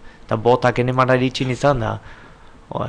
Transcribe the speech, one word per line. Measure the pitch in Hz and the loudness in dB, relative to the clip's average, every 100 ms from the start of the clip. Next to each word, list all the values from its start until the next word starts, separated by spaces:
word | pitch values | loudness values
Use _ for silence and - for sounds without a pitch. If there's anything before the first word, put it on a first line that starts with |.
| - - | -16 -20
Eta | - - | -6 0
botak | 107 123 123 120 | 2 2 2 0
enemara | 123 127 127 127 | 0 0 2 2
iritsi | 131 - | 0 -2
nintzen | 131 123 143 135 | -4 0 0 0
da, | 110 104 - - - - - - - | -2 -6 -10 -20 -20 -20 -20 -20 -12
o, | - | -8